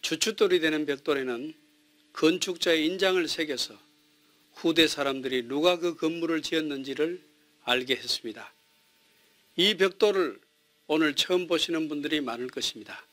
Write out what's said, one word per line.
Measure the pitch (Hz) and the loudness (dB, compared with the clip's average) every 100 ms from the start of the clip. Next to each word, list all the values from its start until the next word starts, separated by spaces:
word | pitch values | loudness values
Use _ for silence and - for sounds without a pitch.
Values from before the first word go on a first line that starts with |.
주춧돌이 | - 160 - 208 202 180 | -4 -2 -2 2 2 4
되는 | 160 156 147 | 2 0 -2
벽돌에는 | 139 - 143 127 120 147 - _ _ _ _ _ | -4 0 -2 -2 -4 -8 -14 _ _ _ _ _
건축자의 | - 156 175 190 175 175 160 156 | 2 2 4 -2 -2 2 2 2
인장을 | 185 190 185 156 | 2 2 2 0
새겨서 | - 156 127 - 104 _ _ _ _ _ _ _ | -2 -2 -2 -6 -8 _ _ _ _ _ _ _
후대 | - 165 165 156 | -2 0 4 4
사람들이 | - 139 135 131 127 120 | 4 -2 -2 -2 -2 -2
누가 | 139 170 180 | 2 2 2
그 | 170 160 | -2 -2
건물을 | 160 170 165 160 | -4 -2 -2 -2
지었는지를 | 151 170 156 139 135 135 156 180 - _ _ _ | -2 -2 -2 -6 -6 -2 -2 -2 -12 _ _ _
알게 | - 127 127 127 | -2 -2 0 -2
했습니다. | 123 - 117 110 107 _ _ _ _ _ _ _ _ _ _ - | -2 -6 -6 -12 -16 _ _ _ _ _ _ _ _ _ _ 0
이 | 190 190 | 2 4
벽돌을 | 190 180 208 196 160 98 _ _ _ _ _ | 0 4 2 4 0 -4 _ _ _ _ _
오늘 | 156 156 147 | 2 2 2
처음 | - 180 175 | 2 0 2
보시는 | 170 - 165 156 | -2 0 -2 -2
분들이 | 147 147 151 | -4 -2 -2
많을 | 131 117 127 | -2 -6 -8
것입니다. | 127 117 113 104 - - | -4 -6 -6 -14 -16 -18